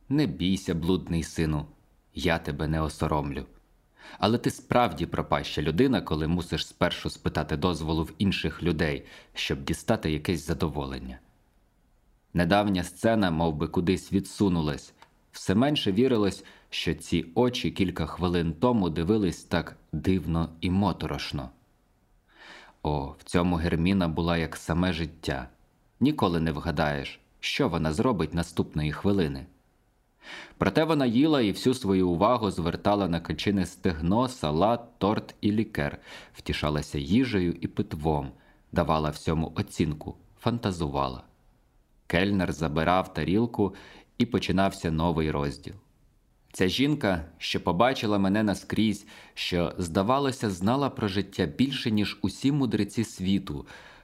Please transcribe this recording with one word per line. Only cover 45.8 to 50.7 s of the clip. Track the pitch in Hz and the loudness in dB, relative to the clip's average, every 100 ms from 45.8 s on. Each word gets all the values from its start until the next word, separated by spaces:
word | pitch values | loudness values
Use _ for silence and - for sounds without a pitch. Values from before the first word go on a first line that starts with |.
| _ _ _ _ _ _ _ - | _ _ _ _ _ _ _ 0
Ця | 92 | 2
жінка, | 92 143 147 110 85 76 - | 2 2 2 2 0 -4 -10
що | - 95 | -6 -4
побачила | - 85 120 135 113 104 | 0 2 2 2 0 2
мене | 98 104 | 2 2
наскрізь, | 110 92 - - 110 98 - - - | 2 -2 -2 0 2 0 -6 -20 -18
що, | - - 90 82 - | -10 -2 0 0 -2
здавалося, | 87 98 98 131 139 127 110 | -2 0 2 2 0 -2 -4
знала | 90 98 | 0 0